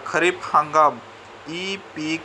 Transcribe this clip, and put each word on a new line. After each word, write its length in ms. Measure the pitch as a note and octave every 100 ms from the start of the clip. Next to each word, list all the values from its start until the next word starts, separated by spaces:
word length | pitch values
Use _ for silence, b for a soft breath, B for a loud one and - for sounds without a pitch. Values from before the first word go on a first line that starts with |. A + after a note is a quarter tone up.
| -
खरीप 320 | D#3+ E3+ F3+
हंगाम 560 | - D#3+ D3+ D3+ D3+ A#2+ - - - - -
ई 280 | E3+ F#3+ G3
पीक 440 | - D#3+ D#3 D#3+